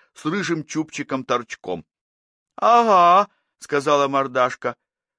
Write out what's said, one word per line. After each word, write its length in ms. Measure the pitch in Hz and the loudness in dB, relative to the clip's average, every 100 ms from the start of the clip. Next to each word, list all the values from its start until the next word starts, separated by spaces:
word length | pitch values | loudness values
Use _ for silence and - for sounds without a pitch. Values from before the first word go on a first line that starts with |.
| _ | _
с 120 | - 156 | -12 -8
рыжим 380 | 196 147 165 | -6 -6 -8
чубчиком-торчком. 1200 | 147 156 156 - 139 135 123 120 117 - - 90 - _ _ _ _ _ _ - | -6 -8 -8 -10 -10 -10 -4 -6 -6 -14 -10 -10 -12 _ _ _ _ _ _ -2
«Ага», — 720 | 208 233 226 190 175 185 202 _ _ _ | 2 4 4 4 6 4 2 _ _ _
сказала 480 | - 143 139 147 139 | -6 -4 0 0 2
мордашка, — 680 | 139 135 127 123 - 123 - _ _ _ | -2 -2 0 -2 -2 -10 -10 _ _ _